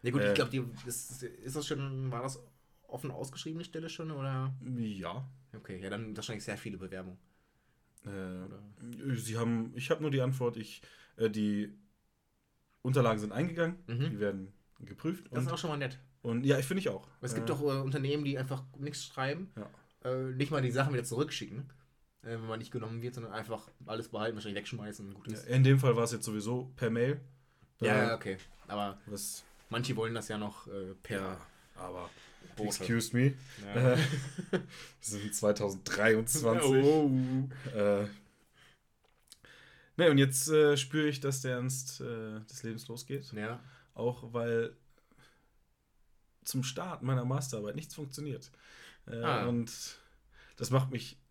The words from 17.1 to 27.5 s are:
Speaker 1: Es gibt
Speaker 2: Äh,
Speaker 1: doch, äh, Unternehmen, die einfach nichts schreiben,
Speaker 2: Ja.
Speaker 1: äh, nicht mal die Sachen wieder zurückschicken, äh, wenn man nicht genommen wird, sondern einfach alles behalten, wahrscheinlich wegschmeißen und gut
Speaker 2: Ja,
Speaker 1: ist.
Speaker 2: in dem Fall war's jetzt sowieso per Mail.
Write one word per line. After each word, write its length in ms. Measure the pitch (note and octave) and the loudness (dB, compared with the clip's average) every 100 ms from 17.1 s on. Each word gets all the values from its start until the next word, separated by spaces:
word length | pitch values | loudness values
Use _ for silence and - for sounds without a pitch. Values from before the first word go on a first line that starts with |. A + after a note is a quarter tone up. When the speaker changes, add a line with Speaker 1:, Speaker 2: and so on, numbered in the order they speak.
| - | -10
Speaker 1:
Es 140 | B2+ | -4
gibt 160 | A2+ - | -2 -2
Speaker 2:
Äh, 20 | |
Speaker 1:
doch, 80 | C#3 | 0
äh, 180 | C#3+ C3+ | 2 0
Unternehmen, 440 | C3+ C#3 C3+ D3 | 0 0 0 0
die 140 | C#3+ C3+ | 0 -2
einfach 240 | C3 C3+ - - | -2 -6 -8 -8
nichts 260 | C#3+ C#3+ | -8 -8
schreiben, 460 | - - C3 D#3 F#3+ - | -10 -4 -2 -2 -8 -10
Speaker 2:
Ja. 520 | G2+ - - _ B2 | -12 -14 -20 _ -4
Speaker 1:
äh, 220 | C3 C3 | -2 -2
nicht 180 | B2+ C#3+ | -2 0
mal 100 | D3+ | 2
die 80 | B2+ | 2
Sachen 220 | B2 C3+ | 2 2
wieder 80 | C3+ | 0
zurückschicken, 640 | A#2+ A#2+ D#3 - - A2 C3+ - _ _ _ _ | 0 0 0 -2 -8 -8 -10 -16 _ _ _ _
äh, 60 | A2+ | -10
wenn 160 | A#2 A2+ | -8 -4
man 140 | A2+ | -6
nicht 100 | A2+ | -6
genommen 320 | B2 A2 A#2 | -6 -6 -6
wird, 120 | B2 | -6
sondern 180 | B2 A2+ | -8 -8
einfach 360 | G#2+ G#2+ G#2+ - _ | -8 -6 -6 -8 _
alles 240 | - A2+ A2+ | -8 -6 -4
behalten, 280 | A2 G#2+ G#2+ | -2 -2 -2
wahrscheinlich 240 | G#2 G2+ | -6 -6
wegschmeißen 480 | G2+ A2+ G#2 G2+ G2 | -6 -8 -8 -10 -12
und 60 | |
gut 120 | G2 - | -12 -8
Speaker 2:
Ja, 60 | |
Speaker 1:
ist. 120 | A2+ - | -8 2
Speaker 2:
in 160 | B2+ | 8
dem 160 | C3 C#3 | 10 10
Fall 160 | C3+ A#2 | 8 4
war's 160 | A#2 | 4
jetzt 120 | A#2 | 0
sowieso 480 | - G#2+ G#2 B2+ C3 - | -4 -2 -2 -4 -6 -4
per 120 | A#2 | -2
Mail. 300 | A#2 B2+ D3 - - _ | 2 2 0 -6 -20 _